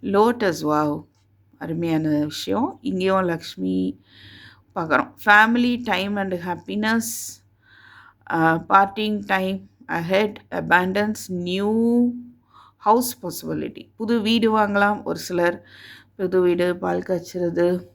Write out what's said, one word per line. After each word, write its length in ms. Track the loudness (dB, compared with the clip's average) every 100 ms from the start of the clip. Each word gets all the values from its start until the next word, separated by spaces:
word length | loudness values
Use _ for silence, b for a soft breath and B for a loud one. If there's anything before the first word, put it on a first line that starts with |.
லோட்டஸ், 640 | 0 4 4 4 0 0 0
வாவ், 400 | 0 0 -2 -8 _ _ _ _ _
அருமையான 600 | -8 -4 0 0 0 0
விஷயம். 540 | -2 -6 -4 -2 -2 -4
இங்கேயும் 420 | -6 -2 0 2
லக்ஷ்மி 760 | 0 -2 -8 -8 -4 -2 -2 -6 B B B B B B _ -8
பார்க்குறோம். 360 | 0 0 0 -6 4
Family 560 | 6 6 4 2 0
time 360 | -2 -2 -2 -2
and 160 | -2
happiness, 720 | -4 -4 -8 -6 -4 0 0 -2 -8 -12 -16 _ _ B B B B B B -6
ஆ, 340 | 0 2 2 4
parting 500 | 4 4 0 -2 -4
time 500 | -2 -2 0 -4 -8 _ -8
ahead, 480 | -6 0 2 2 -2 -10
abundance, 760 | -8 2 2 2 0 -2 -4 -6
new 840 | -6 -4 -2 0 2 2 4 2 0 -12 -20 b b b b
house 480 | 2 2 2 -6 -10
possibility. 680 | -10 -8 -6 -6 -10 -20 _
புது 260 | -2 0
வீடு 360 | 2 2 2 2
வாங்கலாம் 460 | 2 2 2 0
ஒரு 160 | -4 -8
சிலர். 460 | -4 0 0 0 B B B B B _
புது 260 | 0 2
வீடு, 360 | 2 2 0 0
பால் 220 | -2 -4
காய்ச்சறது 920 | -2 -4 -4 -4 -2 2 2 0 -6